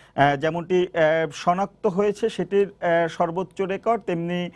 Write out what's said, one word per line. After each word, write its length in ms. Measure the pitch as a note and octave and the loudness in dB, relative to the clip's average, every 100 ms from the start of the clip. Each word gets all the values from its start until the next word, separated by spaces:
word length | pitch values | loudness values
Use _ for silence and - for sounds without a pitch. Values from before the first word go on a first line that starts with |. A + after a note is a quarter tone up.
| - - | -8 2
আহ, 200 | C#3 C#3+ | 4 4
যেমনটি, 520 | D#3 E3 E3+ F#3 F3+ | 0 -2 0 0 0
আহ, 440 | E3 D#3 D#3+ D#3+ | 2 2 2 -2
শনাক্ত 560 | - - F3+ G3 - A3 | -2 -2 0 -2 -4 -2
হয়েছে 420 | F3 G#3 G3+ A3+ | 0 0 0 -2
সেটির, 380 | G#3+ F3+ G3+ G3+ | -2 -2 0 0
আহ, 400 | G3+ F3 E3+ E3+ | -2 0 2 0
সর্বোচ্চ 540 | E3 E3+ E3 F3+ - | 0 -2 -2 -6 -4
রেকর্ড, 420 | F#3+ F#3+ A3 A#3 | -4 -2 -2 -2
তেমনি 460 | A3+ F3 E3+ F3 F3 | -2 -4 -2 -4 -6